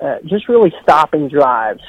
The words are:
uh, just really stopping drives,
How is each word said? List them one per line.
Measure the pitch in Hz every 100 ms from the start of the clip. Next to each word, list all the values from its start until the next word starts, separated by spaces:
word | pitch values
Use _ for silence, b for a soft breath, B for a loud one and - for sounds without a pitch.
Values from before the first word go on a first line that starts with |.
uh, | 151 123 165
just | 202 214
really | 240 185 -
stopping | - 151 156 156 143
drives, | 143 - 117 110 101